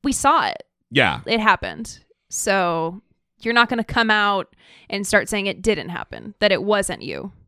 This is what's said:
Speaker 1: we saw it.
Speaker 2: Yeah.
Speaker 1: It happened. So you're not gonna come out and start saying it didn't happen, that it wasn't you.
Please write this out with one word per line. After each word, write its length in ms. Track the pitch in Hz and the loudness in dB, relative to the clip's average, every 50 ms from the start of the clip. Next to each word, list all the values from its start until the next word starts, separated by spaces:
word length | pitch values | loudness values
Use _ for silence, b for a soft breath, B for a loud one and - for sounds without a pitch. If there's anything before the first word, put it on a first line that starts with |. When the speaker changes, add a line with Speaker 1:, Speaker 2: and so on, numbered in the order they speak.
| - | -2
Speaker 1:
we 80 | 285 | -2
saw 340 | 247 - - 269 311 320 - | -2 2 2 4 4 4 2
it. 160 | 104 - - - _ _ _ _ _ | 0 -4 -6 -14 _ _ _ _ _
Speaker 2:
Yeah. 300 | - 135 127 92 71 - - | 2 4 4 4 2 -2 -2
Speaker 1:
It 140 | - 233 226 | 0 0 4
happened. 580 | 214 220 190 - - 92 80 - 226 - - - _ _ _ _ _ _ | 4 4 4 4 0 -8 -8 -10 -12 -14 -14 -18 _ _ _ _ _ _
So 720 | - - - 220 196 196 180 175 165 165 165 165 180 202 _ _ _ _ _ _ _ _ | -10 -6 -2 0 2 2 2 0 0 -2 -2 -4 -6 -10 _ _ _ _ _ _ _ _
you're 120 | - 226 233 | -4 0 2
not 140 | 240 240 233 | 2 2 2
gonna 140 | 254 226 220 | 2 -4 -2
come 260 | - - 240 226 220 | -2 0 0 2 2
out 440 | 214 214 208 202 202 196 - _ b b b b b b b b | 2 2 2 0 0 -2 -4 _ b b b b b b b b
and 160 | - 196 202 | -8 -6 -4
start 220 | - - 202 - - | 2 2 2 2 2
saying 180 | - 208 196 | -4 -4 -2
it 140 | 202 - - | -4 -6 -2
didn't 260 | 185 220 208 165 - 165 | 0 0 0 0 -2 -8
happen, 440 | 170 - - _ - 57 57 214 202 _ | -8 -10 -10 _ -14 -16 -14 -16 -4 _
that 140 | 214 202 | 2 2
it 100 | 190 - | 2 2
wasn't 400 | - 202 208 202 196 - 180 - | 2 2 2 2 0 -2 -6 -8
you. 300 | - - 73 69 - 196 - _ _ | -8 -10 -8 -8 -10 -12 -16 _ _